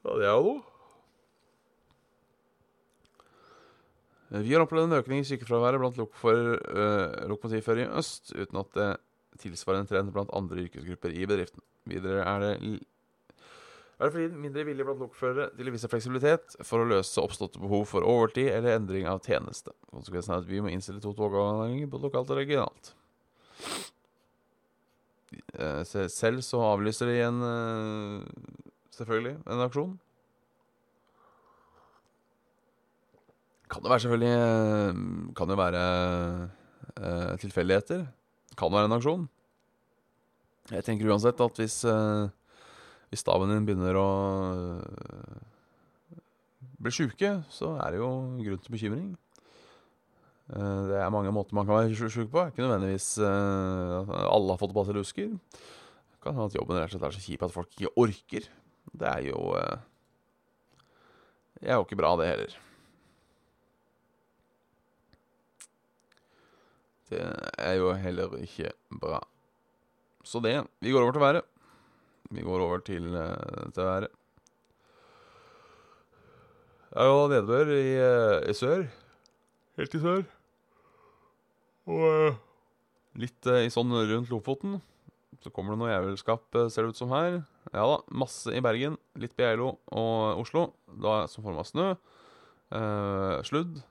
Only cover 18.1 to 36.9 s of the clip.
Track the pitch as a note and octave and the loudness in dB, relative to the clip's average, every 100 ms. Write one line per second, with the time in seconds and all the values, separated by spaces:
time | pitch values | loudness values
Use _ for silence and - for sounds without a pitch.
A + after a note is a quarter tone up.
18.1 | A#2+ A2+ B2 C3+ G#2+ A#2+ A2+ G2+ F#2+ F2 | 4 4 2 0 2 2 0 0 -2 -2
19.1 | F#2+ - D2 - - - - _ A1+ - | -4 0 0 0 -12 -16 -20 _ -16 -8
20.1 | F2+ F2 F2+ F2 G2 G#2 F2+ F#2+ G2+ G#2+ | -8 -2 -4 -2 -4 -4 -6 -8 -10 -8
21.1 | G#2 G#2 G2+ G2+ G#2+ A2+ C3 C#3+ C3 C#3 | -2 0 2 2 0 -2 -4 -6 -6 -4
22.1 | C3+ C3 C#3 C#3 C#3 - _ - _ _ | -2 -2 -2 0 0 0 _ -20 _ _
23.1 | _ _ _ _ - - - - _ _ | _ _ _ _ -16 -10 -10 -12 _ _
24.1 | _ _ _ _ _ _ _ _ _ _ | _ _ _ _ _ _ _ _ _ _
25.1 | _ _ - - - D2 D2 F2+ G2+ F#2 | _ _ -20 -18 -6 -4 -4 -6 -4 -4
26.1 | - A2+ B2+ B2 B2 A2+ G2+ G#2 A2 A#2+ | 0 0 0 -2 0 2 2 0 0 0
27.1 | A#2+ A#2+ A#2+ A#2+ A#2 A2+ A2 A2 G#2+ G#2 | 2 0 0 -2 -2 -4 -4 -4 -6 -8
28.1 | G#2 - - - - - _ _ - A2+ | -10 -12 -16 -16 -20 -20 _ _ -14 -2
29.1 | A2+ A#2+ D3+ - A#2 B2 C3+ E3+ F#3 _ | -2 -2 -10 -6 -2 -2 -2 -4 -8 _
30.1 | _ _ _ _ _ _ _ _ _ _ | _ _ _ _ _ _ _ _ _ _
31.1 | _ _ _ _ _ _ _ _ _ _ | _ _ _ _ _ _ _ _ _ _
32.1 | _ _ _ _ _ _ _ _ _ _ | _ _ _ _ _ _ _ _ _ _
33.1 | _ _ _ _ _ _ - - B2 A#2+ | _ _ _ _ _ _ -8 2 2 4
34.1 | A#2 A#2 A#2+ A#2 A2+ A2 G#2+ G2+ F2+ F#2 | 2 4 4 4 4 4 4 2 0 -4
35.1 | F2 E2+ E2+ F2 G2 F2+ F2 F2+ F2+ F2+ | -6 -8 -4 0 2 2 2 2 2 2
36.1 | F2 E2+ F2 F2 - - _ - | 0 -2 -4 -8 -12 -20 _ -20